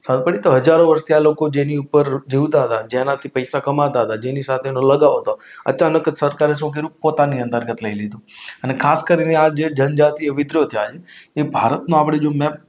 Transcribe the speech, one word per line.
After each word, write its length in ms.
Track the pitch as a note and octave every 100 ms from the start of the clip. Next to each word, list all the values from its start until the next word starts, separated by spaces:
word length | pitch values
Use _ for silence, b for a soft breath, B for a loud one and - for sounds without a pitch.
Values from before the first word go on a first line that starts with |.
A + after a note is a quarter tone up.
| -
સમજ 180 | C3
પડી? 140 | E3 G3+
તો 140 | F#3+
હજારો 340 | C3 C3 E3 E3
વર્ષથી 280 | D#3 -
આ 40 | D#3
લોકો 300 | D3+ D3+ D3+
જેની 280 | C#3+ C#3+ D3
ઉપર 480 | C#3 D3 C#3+ C3+ C3+
જીવતા 380 | C3+ D3+ D3
હતા, 180 | B2+ A2+
જેનાથી 460 | A2+ B2 C3+ C#3 C3+
પૈસા 300 | C3 B2+ C#3+
કમાતા 440 | C#3+ C#3+ D3 C3+
હતા, 120 | A2
જેની 280 | A2 B2 C#3
સાથે 260 | C3+ C3 C3+
એનો 120 | C3
લગાવ 380 | C3+ C#3+ D3+ B2+
હતો, 220 | - G#2+ B B -
અચાનક 420 | C3+ E3 D#3+ D3+
જ 80 | D3
સરકારે 380 | D3 C#3+ D3+
શું 180 | C#3+ D3+
કર્યું? 180 | D3 D3+
પોતાની 480 | _ D#3 D#3 C#3+ C3
અંતર્ગત 440 | A#2+ A#2 A#2 A2
લઈ 120 | A2
લીધું. 280 | G#2 G#2 G#2+ _ B B B
અને 120 | B2+
ખાસ 300 | C3 D3 D#3
કરીને 300 | - E3+ D#3+
આ 140 | D#3+ D#3
જે 220 | D3 D#3
જનજાતીય 580 | C#3 C#3 D3 D3 D3 D3+
વિદ્રોહ 340 | C#3 C#3+ D#3+
થયા 220 | D3 A2 G#2
છે, 160 | D#3+ B B B -
એ 60 |
ભારતનો 540 | D3+ C#3 - C#3+ F3 D#3+
આપણે 220 | D3+ D3+
જો 120 | D3
મેપ 220 | D3 D3 -